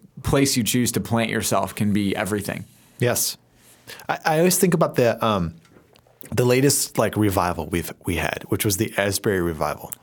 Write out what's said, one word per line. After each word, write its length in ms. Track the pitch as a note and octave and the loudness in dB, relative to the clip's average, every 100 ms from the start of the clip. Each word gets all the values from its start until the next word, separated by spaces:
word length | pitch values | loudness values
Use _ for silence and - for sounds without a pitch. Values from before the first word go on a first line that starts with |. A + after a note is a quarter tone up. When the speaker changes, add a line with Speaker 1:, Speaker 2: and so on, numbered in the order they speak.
| - - | -20 -8
Speaker 1:
place 340 | - C#3+ C3+ B2+ | 0 2 2 0
you 80 | |
choose 280 | G#2+ B2+ A#2 | 0 0 0
to 80 | A2+ | -2
plant 320 | G2 A2+ A2+ | -2 -2 -2
yourself 420 | G#2+ F#2+ G2 G2 | -2 0 0 -2
can 180 | - G#2 | -2 0
be 240 | G2+ G2 - | 0 0 -2
everything. 500 | G2+ G#2 - - - _ _ - | -2 -4 -4 -8 -10 _ _ -2
Speaker 2:
Yes. 360 | A#2+ A#2 - - _ _ - - - - - | 0 0 -2 -6 _ _ -20 -20 -20 -12 -6
I, 120 | - | -4
I 140 | - D#3 | 0 2
always 220 | F3+ F3+ | 2 4
think 160 | F#3 E3+ | 2 2
about 200 | D#3+ - | 2 2
the, 280 | A#2 G#2 A2+ | 2 2 0
um, 300 | G2+ E2 - _ - _ _ _ _ - | 0 -2 -6 _ -20 _ _ _ _ -8
the 140 | G#2+ B2 | 0 4
latest, 540 | B2+ C#3 - - - | 4 4 2 -2 0
like, 180 | G#2+ G#2 | 0 2
revival 480 | G#2 F#2+ F2+ E2+ D#2 | 2 2 0 -2 -2
we've, 260 | F2 D#2 - - | -4 -4 -8 -6
we 120 | E2 | -2
had, 280 | E2 - - | -2 -4 -4
which 140 | G#2 | -2
was 140 | A2 F#2 | 0 0
the 160 | A2 - | -2 0
Asbury 460 | G2+ G2 A2+ F#2+ | -2 0 0 0
revival. 500 | E2+ D#2+ - - - - | 0 -2 -4 -4 -10 -8